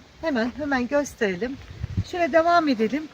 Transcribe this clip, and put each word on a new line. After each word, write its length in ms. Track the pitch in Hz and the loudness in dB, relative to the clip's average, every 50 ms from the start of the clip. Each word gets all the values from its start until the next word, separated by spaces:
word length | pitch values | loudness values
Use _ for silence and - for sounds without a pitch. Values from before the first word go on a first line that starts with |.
| - - - - | -10 -16 -14 -8
hemen, 320 | - 330 285 226 220 247 208 233 | -4 -2 0 0 0 -2 -4 -6
hemen 300 | 302 285 285 254 247 226 | -4 -2 0 0 0 0
gösterelim. 680 | 285 285 285 - - - 233 196 185 175 214 247 277 - - - - - - - - - - - | 0 0 -2 -2 -2 -2 0 0 0 -2 -4 -6 -6 -10 -14 -16 -12 -10 -10 -4 -4 -4 -4 -4
Şöyle 220 | - 349 339 302 | -2 -2 0 4
devam 360 | 277 330 320 349 349 349 320 294 | 4 4 6 6 4 4 4 4
edelim. 340 | 254 202 220 208 240 302 311 294 | 2 2 0 0 0 -4 -6 -8